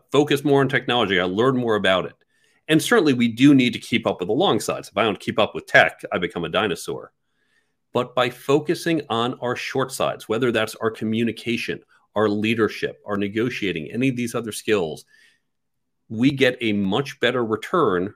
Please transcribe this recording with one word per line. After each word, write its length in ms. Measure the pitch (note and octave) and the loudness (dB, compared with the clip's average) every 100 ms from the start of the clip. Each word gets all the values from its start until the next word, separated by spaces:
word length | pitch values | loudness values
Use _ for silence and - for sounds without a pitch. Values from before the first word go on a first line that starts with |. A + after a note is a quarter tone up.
| _ | _
focus 320 | C3+ D3 C#3 | 2 2 2
more 160 | C#3+ C#3 | 2 2
on 80 | C3+ | 4
technology. 520 | C3+ - B2 G#2 F#2+ | 0 0 0 2 2
I 40 | |
learn 320 | F#2 F#2 B2 C3 | 0 2 2 2
more 200 | A#2+ G#2 | 0 0
about 300 | F#2+ F#2 E2 | 2 2 0
it." 80 | - _ _ _ _ - | -10 _ _ _ _ 0
And 120 | D#3 | 2
certainly 320 | D3+ F#3 D3+ | 4 4 4
we 160 | B2+ A#2+ | 2 0
do 240 | A2+ C#3 | 4 6
need 200 | C#3 B2 | 8 4
to 60 | G#2+ | -2
keep 260 | - A#2 A2+ | -4 -2 -2
up 140 | F#2+ | -4
with 80 | F2+ | -2
the 40 | |
long 280 | A#2 F#3 A2+ | 0 2 0
sides. 280 | - C2 - | -2 -6 -6
If 80 | G2 | -2
I 60 | |
don't 180 | A2 F#2+ | 0 -2
keep 180 | - G#2 | -4 -2
up 160 | G2+ | -2
with 120 | D#2+ - | -2 2
tech, 360 | C3+ F2+ - - | 4 4 0 -6
I 60 | G#2 | -4
become 260 | F2 - | -4 -6
a 40 | E2 | -4
dinosaur. 640 | F2 G#2 D#2+ - C2 - _ _ _ _ _ _ _ _ | -2 -2 -4 -8 -10 -12 _ _ _ _ _ _ _ _
But 220 | A#2+ A#2+ | -4 -2
by 160 | - B2 | 0 -2
focusing 720 | - - C#3+ D3+ D#3 - E3 - | -4 2 2 2 -4 -2 -2 -2
on 240 | A2+ A#2 - | -2 -2 -2
our 160 | B2 A#2+ | -4 -4
short 340 | - C3+ B2+ | -4 -4 -4
sides, 380 | - D2+ - - | -2 -2 -4 -4
whether 240 | A2 B2+ | -2 0
that's 240 | A2+ G#2+ - | 0 -2 -2
our 160 | A2+ | -4
communication, 880 | A2 A2 A2 A#2 A2 - A#2 - D#2 _ _ _ | -2 -4 -2 -2 -4 -6 -6 -4 -10 _ _ _
our 140 | - G#2+ | 0 0
leadership, 720 | G#2 G#2+ A2+ G#2 - - - | 2 0 2 0 0 -8 -8
our 120 | - G2+ | -6 -4
negotiating, 720 | G2+ G#2+ B2 - G2 E2+ D2+ | -2 -2 -4 -2 -4 -4 -6
any 180 | A2+ C3+ | -4 -2
of 60 | |
these 220 | A#2+ A#2+ B2+ | -2 -6 -6
other 160 | A#2 | -8
skills, 520 | G2+ - G#2+ E2 - - _ _ _ _ _ _ _ _ _ _ | -10 -2 0 0 -8 -16 _ _ _ _ _ _ _ _ _ _
we 220 | A2 C3 | 0 0
get 260 | C#3 B2+ B2 | 2 2 2
a 120 | A2+ | 0
much 460 | G#2 F#2+ A2 C3+ - | 0 0 -2 -4 -2
better 260 | A#2+ B2+ | -2 0
return 680 | A#2 G#2+ - F#3 C3+ F2+ F#2+ | -2 -4 -2 0 2 0 -2